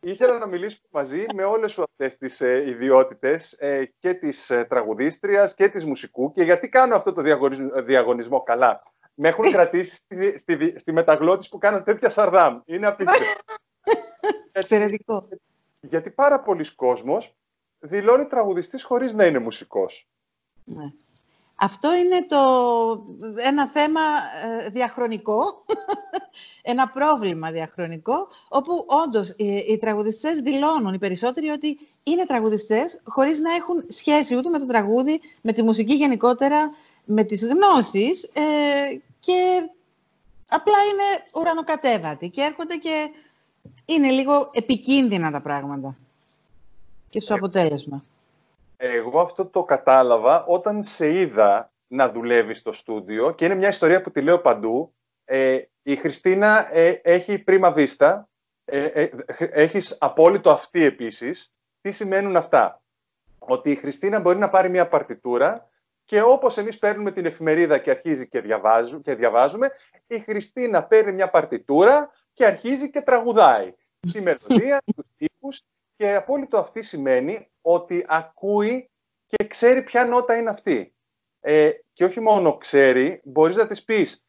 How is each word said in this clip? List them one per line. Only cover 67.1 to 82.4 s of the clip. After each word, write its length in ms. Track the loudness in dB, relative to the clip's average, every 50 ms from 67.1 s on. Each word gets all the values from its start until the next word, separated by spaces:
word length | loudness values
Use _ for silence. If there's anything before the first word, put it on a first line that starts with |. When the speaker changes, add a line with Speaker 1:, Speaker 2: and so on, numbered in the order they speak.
| -6
Speaker 1:
την 140 | -4 -6
εφημερίδα 520 | -6 -6 -4 -2 0 2 2 2 2 2 0
και 120 | 2 -2
αρχίζει 380 | -2 -2 -2 -4 -4 -4 -6 -8
και 120 | -8 -8
διαβάζου-, 600 | -4 -4 -4 0 2 4 4 4 2 -2 -8 -12 -8
και 120 | -8 -4
διαβάζουμε, 560 | 0 0 2 4 4 2 2 2 -2 -4 -4 -4 -8 _ _ _ _ _
η 120 | _ -10 -10
Χριστίνα 640 | -8 -6 -8 -8 -8 -10 _ -6 -4 0 0 0 2
παίρνει 280 | 4 4 4 4 2 0
μια 180 | -2 -2 2
παρτιτούρα 800 | 2 0 0 0 -6 -8 -4 0 4 6 6 6 6 4 2 -2 _ _ _ _ _
και 140 | _ 2
αρχίζει 440 | 2 2 0 -4 -6 -4 -4 -6 -6
και 100 | -6 -4
τραγουδάει. 720 | 0 2 2 2 2 2 4 6 8 8 6 4 -2 -8 -12 _ _ _ _ _ -10 -10 -8
Τη 80 | -4
μελωδία, 600 | -2 -2 -2 -2 _ 2 2 2 2 2 -2 -2 -2
<laughs> 80 | -6 -8
τους 80 | -8 -8 _ _
στίχους 480 | _ -8 -8 _ _ -16 -16 -16 -16 _ _ _ _ _ _ _
και 180 | _ -2 0 0
απόλυτο 440 | 0 0 -2 -4 -4 -4 -2 -2 -2
αυτή 240 | -2 -2 _ -14 -14
σημαίνει 680 | -12 -10 -6 0 2 2 2 2 -2 -8 -8 -12 _ _ _ _
ότι 420 | 0 0 0 0 -4 -6 -6 -4 -2
ακούει 840 | -2 -4 -4 -6 _ _ -6 -2 -2 0 0 -2 -4 -6 -8 _ _ _ _ _ _ _ _
και 180 | _ -4 -4 -4
ξέρει 380 | -6 -4 2 4 4 4 4 0
ποια 220 | -2 0 0 0
νότα 320 | 2 0 0 0 0 -2
είναι 140 | -2 -2 -4
αυτή. 440 | -6 -6 _ -2 -2 -2 -4 _ _ _ _ _ _ _ _ _ _ _
Ε, 300 | _ 2 4 4 4 4 2 -2 _ _ _
και 120 | _ -2
όχι 160 | -2 0 0
μόνο 360 | 2 2 2 4